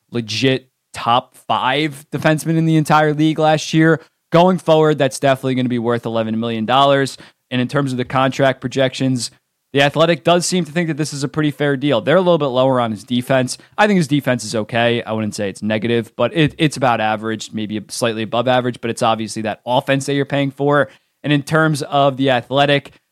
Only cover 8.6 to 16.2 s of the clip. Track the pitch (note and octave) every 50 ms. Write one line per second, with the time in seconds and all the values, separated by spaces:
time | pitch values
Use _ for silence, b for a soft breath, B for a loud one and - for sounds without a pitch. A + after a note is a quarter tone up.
8.6 | - B2 A#2+ C3 C3 C3 - - C3+ C3 C3 A#2+ A2+ - b b _ _ _ _
9.6 | _ _ - C3+ C#3 C#3+ - C#3+ E3 E3+ F3 - - D#3+ E3+ F3 E3 - F#3 F#3
10.6 | E3 D3 C#3+ F3 F3 D#3+ D#3 C3+ D#3 - D3+ C#3 C#3+ C3+ - D#3 D3+ D3 - -
11.6 | D3+ C#3+ C#3 C3 C#3 D3 C3 A2 F2+ B2+ D#3 F#3+ F#3 F3 E3+ D#3+ D3 C3+ A#2+ B2+
12.6 | C3 C3+ C3 B2 A#2+ A2+ G#2+ F#2+ - - B2 B2 B2 - C3+ C3 B2+ B2 - b
13.6 | b b b - G#3+ G#3 G3+ F#3 D#3+ B2 D3 C#3+ - C#3 B2 A#2+ G#2 G#2 A#2 A2
14.6 | G#2 - B2 A#2 A#2+ A#2+ A#2+ A#2 - - A2 A2 A2 G#2 - - G#2 G2 F#2 -
15.6 | G#2 G#2+ G#2+ A2 A2 A#2 A#2 A#2 G#2+ - _ -